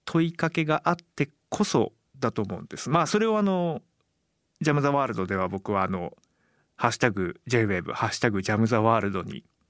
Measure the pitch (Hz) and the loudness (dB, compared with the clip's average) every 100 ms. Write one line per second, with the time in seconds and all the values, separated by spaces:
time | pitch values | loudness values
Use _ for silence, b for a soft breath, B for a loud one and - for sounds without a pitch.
0 | - 170 165 170 160 165 156 151 - 175 | -4 0 0 0 -2 0 0 0 0 -2
1 | - - 147 _ _ - 208 135 107 - | -2 -4 -4 _ _ -2 2 2 2 -2
2 | _ 135 123 - 98 87 80 - - 165 | _ -4 -4 -2 -4 -6 -10 -10 0 0
3 | 156 208 220 214 202 185 170 151 - _ | 2 2 2 2 0 0 -2 -4 -10 _
4 | _ _ _ _ _ - 151 147 139 139 | _ _ _ _ _ -4 0 2 2 2
5 | 131 107 92 98 92 95 - 98 95 95 | 0 -2 -2 -2 -2 -4 -2 -2 0 -4
6 | 85 - _ _ _ _ _ - 117 117 | -8 -12 _ _ _ _ _ -4 -2 2
7 | 123 98 90 - - 120 107 90 - - | 0 2 -4 -6 -2 0 2 0 -4 -4
8 | 110 - 123 101 95 107 113 117 113 113 | -4 0 0 0 0 2 2 4 4 2
9 | 101 95 - 64 - _ _ | 0 -4 -6 -10 -16 _ _